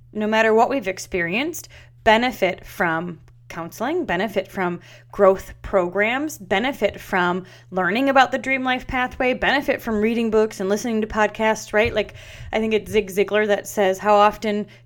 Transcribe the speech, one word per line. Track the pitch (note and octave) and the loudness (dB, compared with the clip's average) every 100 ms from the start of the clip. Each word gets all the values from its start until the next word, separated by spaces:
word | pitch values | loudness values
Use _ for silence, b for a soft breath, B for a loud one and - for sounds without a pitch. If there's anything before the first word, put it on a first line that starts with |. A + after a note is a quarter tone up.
| - | -12
no | G#3 G#3+ | -6 0
matter | A3 A3+ | 2 4
what | A3 A3 | 4 4
we've | C4+ F#3+ | 2 -4
experienced, | F#3 - F#3 E3+ G#3 D#4 - - B B - | -8 -6 -4 -2 -2 -4 -8 -14 B B -2
benefit | A3+ A3 B3 - F#3 - - | 2 4 2 0 -2 -2 -10
from | - F3 D#3+ F3 D#3+ - - - | -4 -2 -2 -4 -10 -18 -20 -16
counseling, | E3+ E3 - B3 F4 | -12 -12 -6 -4 -2
benefit | C4+ F3 G#3+ G3 - | -2 -2 -2 -2 -4
from | G3+ F3+ F3 B B B | -4 -4 -4 B B B
growth | - F#3+ F#3+ - - | 4 6 4 -2 -14
programs, | - G3 F3 F#3+ G#3+ C4 D4+ - | -2 0 0 0 0 -2 -4 -8
benefit | F#3 G3 B3+ - G3+ - | -2 -2 0 0 -2 -2
from | - F#3+ F3+ F3+ F#3 B B | -4 0 2 0 -6 B B
learning | F#3 F3 A3+ C#4 | -2 0 2 4
about | C4+ B3+ | 4 4
the | C4+ | 2
Dream | C4 C4 C4 | -2 -2 -2
Life | B3+ B3+ | -4 -4
pathway, | B3+ B3 - B3+ | -4 -4 -2 -2
benefit | B3+ B3 C4+ C4+ - | 0 0 0 0 -4
from | A3+ G#3+ | -2 0
reading | A3 A#3 A3+ | 0 0 2
books | A3 G#3+ - | 2 2 -2
and | F#3+ | -2
listening | G#3 B3 A3 | -2 -2 -2
to | G#3+ | -2
podcasts, | G#3+ G#3 G#3 A3 A3 - | 0 0 2 0 0 -2
right? | G#3+ A#3 | 0 0
Like, | G#3+ G#3 B B B B | 0 -6 B B B B
I | A3 | -4
think | A3 | 0
it's | G#3+ G3 | -2 0
Zig | G#3 F#3+ | -2 0
Ziglar | F#3 G3 G#3 G#3+ | -2 0 2 2
that | G3+ - | 0 -2
says, | - F#3+ F#3+ | 0 0 2
"How | G#3 G#3 | 4 6
often | G#3 G#3 A3 G#3 G#3 B | 6 2 -4 -2 -6 B